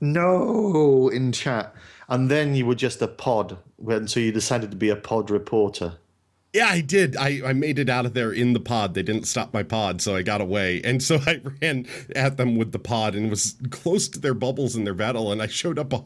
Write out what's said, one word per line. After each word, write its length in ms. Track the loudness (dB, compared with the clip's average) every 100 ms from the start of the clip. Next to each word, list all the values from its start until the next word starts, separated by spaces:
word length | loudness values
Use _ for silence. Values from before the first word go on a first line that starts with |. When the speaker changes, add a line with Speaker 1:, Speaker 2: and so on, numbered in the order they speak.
Speaker 1:
"No," 1080 | 0 2 2 2 2 0 2 4 6 6 4
in 220 | 2 0
chat. 420 | -2 -2 -2 -4 -12 -20 -16 -4
And 220 | 0 2
then 240 | 2 2 2
you 100 | 2
were 100 | 2
just 260 | 0 0
a 60 | -4
pod, 500 | -2 0 0 0 -6 -18 -10
when, 300 | -2 -2 0
so 120 | 0
you 120 | 0
decided 400 | 0 0 -2 -2
to 60 | -2
be 120 | 0
a 60 | 0
pod 340 | 0 -2 0
reporter. 640 | -2 0 2 2 0 -6 -8 _ _ _ _ _
Speaker 2:
Yeah, 140 | 0 2
I 120 | 2
did. 340 | 2 4 4 2
I, 260 | 0 0 0
I 80 |
made 240 | 0 2 0
it 140 | 2
out 160 | 2 0
of 80 | 0
there 180 | 0
in 200 | 2 2
the 60 | 2
pod. 360 | 2 0 0 -2
They 80 |
didn't 240 | -2 -2 -2
stop 260 | -4 -4
my 80 | -4
pod, 400 | -2 -2 0 -2
so 140 | -2 0
I 80 |
got 180 | 0 0
away. 400 | 0 0 0 0
And 200 | 0 0
so 160 | 2 2
<laughs> 40 | 2
I 120 | -2 -4 -4
ran 240 | -2 -2 -6 -12 -8 -2
at 220 | 0 2
them 180 | 0 2
with 140 | 0
the 80 | -4
pod 340 | -2 0 0
and 160 | 0 -2
was 260 | -2 -4 -6 -10
close 380 | -6 0 0 0
to 120 | -4
their 140 | -2
bubbles 420 | -2 -2 -2 -2 -2
in 80 |
their 120 | -4 -2
battle, 360 | -2 -2 -2
and 120 | -2
I 20 | -4
showed 320 | -4 -4 -4
up 160 | -2
a 60 | -4